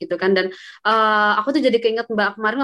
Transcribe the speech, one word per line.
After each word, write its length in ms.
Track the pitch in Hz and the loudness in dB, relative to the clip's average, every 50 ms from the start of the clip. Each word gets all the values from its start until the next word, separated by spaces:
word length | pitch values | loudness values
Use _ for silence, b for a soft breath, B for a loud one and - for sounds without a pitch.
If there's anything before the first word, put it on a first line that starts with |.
gitu 160 | 190 - 180 | -8 -8 -6
kan. 160 | 170 190 190 196 | -2 0 2 2
Dan, 160 | 185 180 185 B B B B B B _ | 2 0 -2 B B B B B B _
eh, 500 | 208 220 226 220 214 214 208 208 208 202 | 0 2 2 2 2 2 2 2 2 2
aku 180 | 214 214 269 285 | 0 0 0 -2
tuh 80 | 311 | 0
jadi 160 | 254 254 226 | 2 2 2
keinget 320 | 226 226 226 220 233 233 - | 2 0 0 -2 -2 -4 -4
Mbak, 320 | 226 208 208 202 208 214 | -2 -2 -2 -2 -2 -2
kemarin 180 | 220 214 226 269 | -4 -2 -2 -2